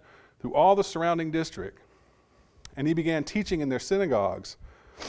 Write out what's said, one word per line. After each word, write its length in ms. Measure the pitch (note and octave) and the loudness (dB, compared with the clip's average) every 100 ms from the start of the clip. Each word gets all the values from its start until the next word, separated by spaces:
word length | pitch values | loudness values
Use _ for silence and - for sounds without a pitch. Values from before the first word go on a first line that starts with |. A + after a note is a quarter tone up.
| - - - _ | -20 -20 -20 _
through 140 | B2+ | -4
all 220 | C#3+ E3+ G3+ | 4 6 6
the 80 | |
surrounding 480 | F#3+ E3 E3+ E3 D#3+ | 2 0 0 0 0
district. 500 | D#3 D#3+ - - - - _ _ _ _ _ _ _ - - | -2 -4 -6 -10 -12 -20 _ _ _ _ _ _ _ -16 -4
And 120 | D3 | 0
he 60 | |
began 300 | E3 D#3+ D#3+ | 0 0 0
teaching 380 | D3+ G#3+ G3 F3 | -2 -4 -2 -2
in 80 | C#3+ | -2
their 100 | B2+ | -2
synagogues 800 | - G3 F#3+ A#2 G2 F#2+ F#2+ - - - - - | 0 0 2 2 2 -2 -10 -18 -20 -20 -20 -16